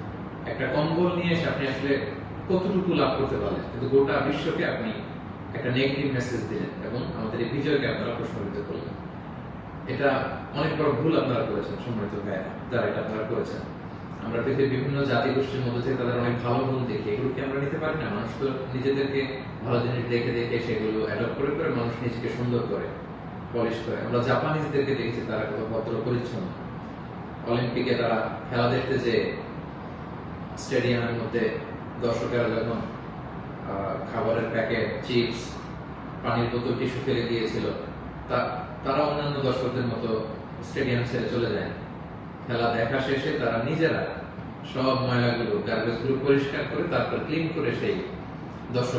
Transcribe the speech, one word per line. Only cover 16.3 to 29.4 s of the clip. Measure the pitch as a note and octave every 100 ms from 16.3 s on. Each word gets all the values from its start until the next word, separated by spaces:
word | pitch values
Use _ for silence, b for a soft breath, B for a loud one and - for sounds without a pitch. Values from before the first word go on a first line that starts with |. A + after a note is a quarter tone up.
| A#2+
ভালো | A#2 B2
গুণ | C3 B2+
দেখি, | A2+ G#2 -
এগুলো | - C3+
কি | -
আমরা | C3+ C#3
নিতে | C#3 D#3
পারি | D#3 D#3
না? | A2+
মানুষ | G#2 A#2 -
তো | C3+ C3 C3
নিজেদেরকে | C3 C3+ C#3 C3+ C#3 C3+ - - -
ভালো | A2+ A#2+
জিনিস | A#2+ A#2+ A#2
দেখে | A#2+ A#2
দেখে | A#2+ A#2+ A#2+ A2+
সেগুলো | G#2+ A2 G#2+
অ্যাডপ্ট | A2 - A#2 -
করে | C#3+
করে | D3 C#3+
মানুষ | B2 A#2 A#2
নিজেকে | B2 - A#2 -
সুন্দর | B2 A#2+
করে, | A#2 - - - - - - - -
পলিশ | A#2 A2+ A2+ A2+
করে। | - -
আমরা | -
জাপানিজদেরকে | B2 B2 D#3 D#3 D3 C#3 C#3
দেখেছি | B2+ A#2 A#2+ A2+
তারা | G#2+
কত | G#2+ G#2 A2
ভদ্র, | A2 - A2
পরিচ্ছন্ন। | B2+ A#2+ A#2 - F2+ - - - - - - - - - A#2
অলিম্পিকে | A#2+ B2 A#2+ A#2+
তারা | A#2+ A#2 A2+ - - -
খেলা | A#2+ B2
দেখতে | B2+ - B2
যেয়ে | A#2 G#2+ F#2 -